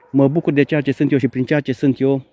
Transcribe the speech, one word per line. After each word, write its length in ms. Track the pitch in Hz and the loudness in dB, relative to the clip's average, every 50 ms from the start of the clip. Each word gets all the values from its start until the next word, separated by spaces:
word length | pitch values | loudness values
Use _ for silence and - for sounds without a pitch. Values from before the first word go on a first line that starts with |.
| _ _ | _ _
Mă 160 | - 139 139 | 2 2 2
bucur 260 | 135 147 170 - 170 139 | 2 2 0 -2 0 2
de 100 | 143 139 | 2 0
ceea 180 | - 160 147 | 0 0 -2
ce 100 | 139 139 | -2 -2
sunt 200 | 131 - 151 139 | -2 0 0 0
eu 60 | 147 | 0
și 100 | 127 131 | 0 0
prin 180 | 120 - 127 127 | -2 -2 -2 -2
ceea 140 | - 156 147 | -2 -2 -2
ce 120 | 143 - | -2 -4
sunt 280 | 123 - 147 139 123 - | -6 -2 0 0 0 0
eu, 260 | 131 135 135 135 - _ | 0 0 0 -2 -4 _